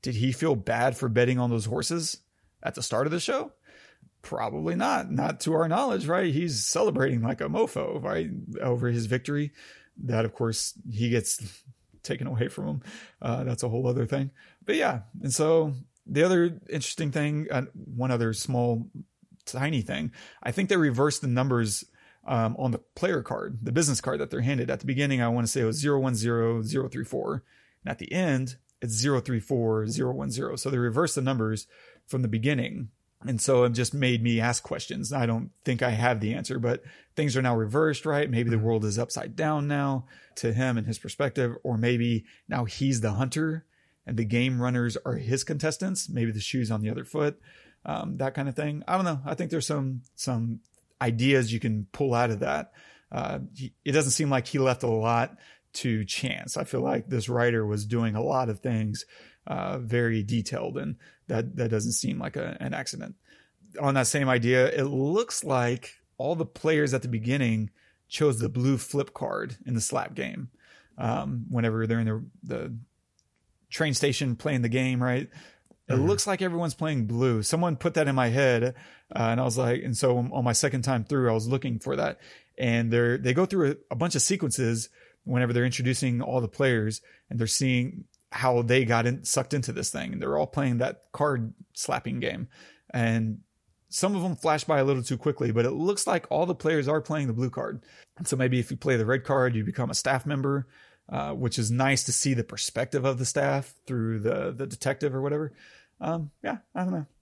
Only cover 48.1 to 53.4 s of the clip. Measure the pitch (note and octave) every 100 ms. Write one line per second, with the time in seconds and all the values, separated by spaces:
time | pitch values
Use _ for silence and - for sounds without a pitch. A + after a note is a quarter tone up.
48.1 | C#3 C3+ C3+ C#3 B2+ D3 D3 - F#3 F#3
49.1 | D3 C#3 D3+ E3 D#3+ C3 D3 C3+ B2+ -
50.1 | - - A#2+ A#2 A#2 _ _ _ _ B2
51.1 | A2+ C3 C3+ A2+ A2+ A#2+ G#2+ G2+ - C#3
52.1 | A#2+ A#2+ G#2+ - C#3+ - - - - _
53.1 | - - C#3+